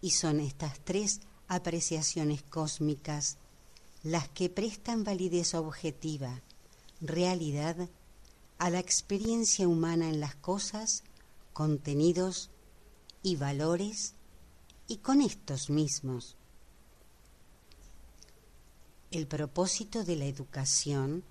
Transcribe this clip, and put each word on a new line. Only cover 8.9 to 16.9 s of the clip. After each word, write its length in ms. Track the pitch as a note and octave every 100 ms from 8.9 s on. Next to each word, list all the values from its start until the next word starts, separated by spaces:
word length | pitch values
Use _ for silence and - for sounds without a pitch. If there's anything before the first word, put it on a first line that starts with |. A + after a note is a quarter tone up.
| - - G3+ A3 A#3 A3 - F#3
humana 420 | E3 E3 E3+ E3
en 100 | D#3
las 160 | D3 -
cosas, 680 | - G3 - G#3 A3 - - - - - -
contenidos 960 | - D#3 D3 D3 C#3+ D#3+ F3 F#3 F3+ - - - - - - - -
y 140 | G3 E3+
valores, 800 | C#3 C#3+ D#3 F3 G3+ A3 - - - - - - - - -
y 100 | A3+
con 240 | - C#4
estos 480 | C4 - - C#3 -
mismos. 680 | D3 D3+ - C3 B2+ - - - - - - -